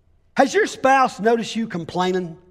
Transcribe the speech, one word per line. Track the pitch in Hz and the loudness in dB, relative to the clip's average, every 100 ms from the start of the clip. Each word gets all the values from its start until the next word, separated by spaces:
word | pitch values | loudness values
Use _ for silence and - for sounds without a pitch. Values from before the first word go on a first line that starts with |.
| _ _ _ - | _ _ _ 2
Has | 277 | 2
your | 381 392 | 2 -2
spouse | - 262 269 254 - | 0 2 4 2 0
noticed | 208 233 208 220 | 0 0 -2 -6
you | 226 | -6
complaining | 180 160 175 185 185 180 170 _ | -6 -6 -2 -2 -2 -4 -10 _